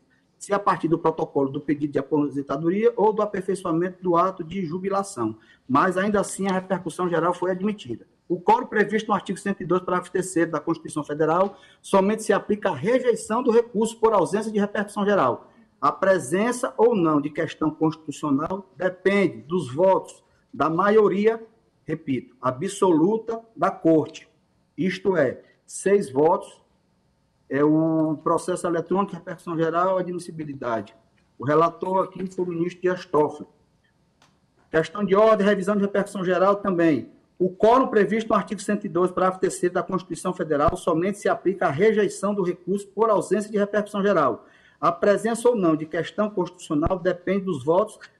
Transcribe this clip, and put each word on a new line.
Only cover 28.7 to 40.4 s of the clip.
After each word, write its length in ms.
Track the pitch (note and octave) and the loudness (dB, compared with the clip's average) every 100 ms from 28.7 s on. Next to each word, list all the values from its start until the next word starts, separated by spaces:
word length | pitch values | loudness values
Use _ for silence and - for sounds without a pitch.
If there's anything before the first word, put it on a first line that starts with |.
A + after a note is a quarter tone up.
| E3+ E3 F#3 F#3+ | -4 0 -2 -2
repercussão 440 | E3+ - E3 F3+ D#3+ | -6 -12 -12 -8 -2
geral, 400 | E3 E3 F#3+ F#3 | 0 0 0 0
admissibilidade. 960 | F3 F3+ - D#3+ C#3+ C3+ A#2+ A#2 G3+ - _ _ _ - | -2 -6 -10 -12 -12 -8 -4 -4 -6 -16 _ _ _ -8
O 80 | |
relator 600 | B2+ D3+ E3 D#3+ F#3 F#3 | 0 2 2 0 -2 -2
aqui 200 | F3+ F3+ F#3 | -2 -6 -8
foi 120 | - | -6
o 40 | F3+ | -4
ministro 320 | E3 F3 - | -2 -4 -2
Dias 240 | F3+ F3+ | -2 -4
Toffoli. 440 | - D3 D3 - - _ _ _ _ _ _ _ _ _ _ _ _ | -2 0 0 -2 -16 _ _ _ _ _ _ _ _ _ _ _ _
Questão 340 | D#3 D#3+ G#3 | -2 -2 -2
de 120 | G3 F#3+ | 0 4
ordem, 280 | A3 G#3+ | 6 4
revisão 300 | G3+ G3 F#3 | 2 2 0
de 80 | G#3 | 0
repercussão 420 | G3 G3+ G3+ G3+ | 0 -2 -4 -4
geral 300 | F3+ F3 F#3+ G3+ | -2 2 2 2
também. 540 | G3+ E3+ E3 C3 - - _ - | 0 2 2 2 -2 -16 _ -4
O 140 | F3+ | -4
quórum 380 | F3+ G#3+ B3+ B3+ | 2 4 4 4
previsto 400 | G#3+ F3+ A3 A3 | 2 2 0 0
no 80 | G#3 | 0
artigo 240 | - G3+ | 0 -6
cento 240 | - G3+ | -4 -4
e 40 | G3+ | -2
dois, 220 | D#3+ F3+ | 0 0
parágrafo 300 | F3+ F#3 F#3 | 2 0 0
terceiro 340 | F3+ - F3+ | -2 0 -2
da 80 | F3+ | -2
Constituição 500 | E3+ - - E3 F#3 | -4 -6 -6 -8 -6
Federal 440 | F3+ | -6